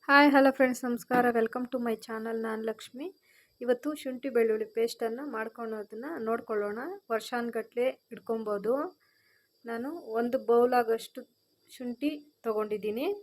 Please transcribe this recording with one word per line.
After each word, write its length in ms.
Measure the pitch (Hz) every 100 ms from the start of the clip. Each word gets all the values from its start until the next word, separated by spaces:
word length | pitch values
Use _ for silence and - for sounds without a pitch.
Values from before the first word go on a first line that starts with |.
| -
ಹಾಯ್, 200 | 285 294
ಹಲೋ 180 | 277 269
ಫ್ರೆಂಡ್ಸ್, 280 | 262 262 247
ನಮಸ್ಕಾರ. 400 | 254 240 - 247 240 233
Welcome 280 | 226 254 247
to 60 | 262
my 140 | 233 220
channel. 320 | - 220 220 226
ನಾನು 200 | 226 220 220
ಲಕ್ಷ್ಮಿ. 380 | 220 - 247 330 - _ _ _ _
ಇವತ್ತು 280 | 240 247 294 294
ಶುಂಠಿ 280 | 269 254 277 233
ಬೆಳ್ಳುಳ್ಳಿ 300 | 226 220 214 -
ಪೇಸ್ಟನ್ನು 480 | 233 - 226 233 294
ಮಾಡ್ಕೊಳೋದನ್ನ 720 | 226 220 240 226 214 208 220 277 330 220
ನೋಡ್ಕೊಳ್ಳೋಣ. 540 | 226 226 214 208 214 285 403 _
ವರ್ಷಾನ್ಗಟ್ಲೆ 760 | 220 214 247 233 233 220 - 254 262 _
ಇಟ್ಕೊಬೋದು. 640 | 226 - 226 220 208 208 269 339 - _ _ _ _ _ _
ನಾನು 240 | 233 233 254 339 233 220
ಒಂದು 200 | 240 247 214
ಬೌಲ್ 260 | 233 247 247
ಆಗೋಷ್ಟು 440 | 226 226 - - - _ _ _ _
ಶುಂಠಿ 380 | - 247 233 285 294 - _ 233
ತೊಗೊಂಡಿದ್ದೀನಿ. 600 | 214 214 214 208 220 320 403